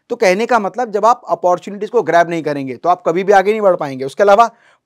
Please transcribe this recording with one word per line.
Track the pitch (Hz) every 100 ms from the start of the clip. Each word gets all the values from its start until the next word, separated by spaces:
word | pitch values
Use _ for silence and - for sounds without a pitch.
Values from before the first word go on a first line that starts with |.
| -
तो | 247
कहने | 196 185 233
का | 240
मतलब, | 196 202 247
जब | 202 214
आप | 247 -
अपॉर्चुनिटीज़ | 170 180 180 190 202 208
को | 240
ग्रैब | 160 170 170
नहीं | 170
करेंगे | 151 143 135 120
तो | 165
आप | 180 -
कभी | 170
भी | 190
आगे | 202 190
नहीं | 220
बढ़ | 208 175
पाएंगे। | 147 131 131
उसके | -
अलावा | 202 202 233 _ _ _